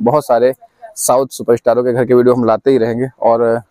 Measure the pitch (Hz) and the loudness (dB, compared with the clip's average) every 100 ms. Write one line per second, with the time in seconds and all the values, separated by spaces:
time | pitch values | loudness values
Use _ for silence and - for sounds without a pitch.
0 | 113 147 143 117 127 131 - _ - - | 0 0 0 0 2 -2 -14 _ -20 -10
1 | - 127 131 - 120 120 120 117 123 123 | -2 0 -2 -8 -2 0 0 0 0 -2
2 | 123 123 123 123 113 107 139 131 113 117 | 0 2 2 2 0 0 0 0 0 -4
3 | 127 - 113 117 117 117 117 | -6 -2 0 0 0 -2 -4